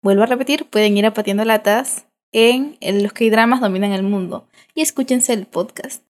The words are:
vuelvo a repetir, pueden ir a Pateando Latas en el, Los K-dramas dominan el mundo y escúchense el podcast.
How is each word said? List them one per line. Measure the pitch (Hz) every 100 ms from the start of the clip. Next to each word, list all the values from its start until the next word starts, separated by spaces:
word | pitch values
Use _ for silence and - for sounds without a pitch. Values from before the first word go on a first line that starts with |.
vuelvo | 196 196
a | 226
repetir, | 254 262 294 -
pueden | 214 214 202
ir | 214
a |
Pateando | 214 208 202 220
Latas | 220 202 214 269 - _ _ _
en | 220 226 247 285 311
el, | - 202
Los | 202
K-dramas | - 226 220 226 247
dominan | 220 185 202
el | 196
mundo | 196 202 180 - _ _ _
y | -
escúchense | 311 - 262 247 240
el | 233 190
podcast. | - 180 - 262 - _